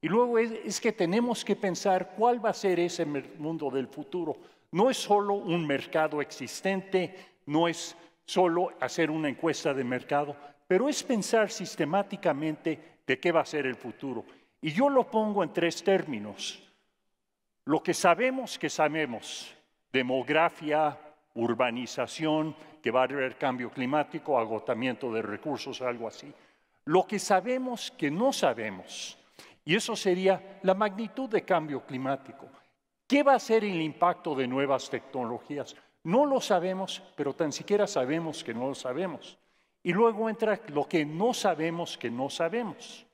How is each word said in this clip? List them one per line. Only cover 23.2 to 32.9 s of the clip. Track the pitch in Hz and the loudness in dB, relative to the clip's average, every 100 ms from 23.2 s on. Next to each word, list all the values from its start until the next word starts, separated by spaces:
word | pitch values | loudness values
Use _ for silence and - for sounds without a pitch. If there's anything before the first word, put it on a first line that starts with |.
| 131 113 | -4 -2
cambio | 139 127 120 | -2 -2 -6
climático, | 139 127 151 143 160 - 131 | -4 0 0 0 -6 0 2
agotamiento | 113 107 120 117 127 120 127 | 2 -2 -2 -2 -2 -2 -4
de | 110 | -4
recursos, | 101 104 156 131 - 120 | -4 -6 -6 -6 -8 -6
algo | 127 120 113 | -6 -4 -8
así. | - 147 - _ _ _ _ | -10 -20 -20 _ _ _ _
Lo | - 175 180 | 2 2 2
que | 208 | -4
sabemos | - 190 226 254 254 233 - | 2 2 2 -4 -4 -8 -10
que | - 143 | -4 -2
no | 156 254 | 2 0
sabemos, | 262 160 117 110 95 - - - - _ - - _ - | 2 0 2 -4 -8 -12 -12 -12 -14 _ -20 -20 _ 0
y | |
eso | 190 - 214 | 0 0 -2
sería | 196 180 185 180 - - | 0 2 4 2 -2 -2
la | 190 | 0
magnitud | 190 214 196 220 - 262 | 2 0 -2 -8 -6 -2
de | 208 | -2
cambio | - 175 156 135 - | 2 0 0 -8 -8
climático. | 131 135 139 135 - 127 - _ _ _ | -6 -4 -4 -6 -20 -20 -20 _ _ _